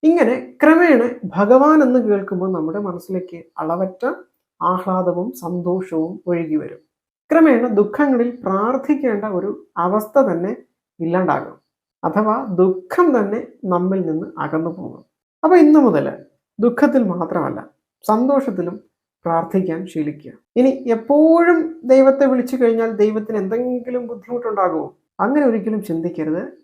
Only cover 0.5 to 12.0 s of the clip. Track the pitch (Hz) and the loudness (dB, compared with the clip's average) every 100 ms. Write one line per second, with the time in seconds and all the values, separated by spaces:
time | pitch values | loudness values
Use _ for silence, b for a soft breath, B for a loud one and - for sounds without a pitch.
0.5 | - 294 320 349 254 240 - 180 180 202 | 2 4 6 6 4 2 -4 -8 -2 4
1.5 | 254 294 311 262 247 220 202 196 185 190 | 6 6 4 4 2 2 -2 -2 -4 -4
2.5 | 180 156 190 202 175 - 185 180 170 - | -4 -4 -4 -6 -10 -8 -8 -8 -16 -18
3.5 | - 160 170 190 185 247 359 - _ _ | -10 -6 -4 -4 -4 -6 -6 -14 _ _
4.5 | _ 170 185 190 185 175 175 208 254 170 | _ -2 -2 -2 -2 0 -2 -6 -8 -8
5.5 | 180 175 185 185 160 160 202 - 175 160 | -6 -4 -4 -4 -4 -4 -8 -6 -4 -2
6.5 | 151 - - _ _ _ _ _ 320 320 | -6 -6 -16 _ _ _ _ _ 4 4
7.5 | 233 240 208 202 - 285 254 240 240 190 | 4 2 0 0 0 0 2 -2 -4 -4
8.5 | 190 220 262 269 294 269 202 214 180 196 | -2 -2 -4 -2 -2 0 -2 -4 -4 -6
9.5 | - - - 175 208 214 285 226 170 185 | -8 -12 -4 -2 -2 0 0 2 0 -4
10.5 | 254 _ _ _ _ 165 180 175 139 - | -8 _ _ _ _ -2 -2 0 -2 -6
11.5 | - _ _ _ _ | -20 _ _ _ _